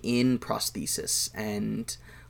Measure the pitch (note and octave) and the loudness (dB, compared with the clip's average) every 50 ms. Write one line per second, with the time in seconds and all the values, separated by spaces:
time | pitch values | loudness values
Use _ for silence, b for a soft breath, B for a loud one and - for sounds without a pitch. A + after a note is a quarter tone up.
0 | - A#2 A#2+ A#2+ B2 B2+ B2+ A2+ - - A2+ A2 - - - G2+ - - - - | 0 2 4 6 6 6 4 2 0 -2 -2 -2 -2 -2 -2 -2 -2 -2 -2 -2
1 | - - - - - - - - - G#3 G#3 - G#2+ G#2+ G#2+ A2 A#2 - - - | 0 0 0 0 0 -2 -4 -4 -4 -2 -2 0 0 0 -2 -2 -4 -6 -8 -10
2 | B B B B B | B B B B B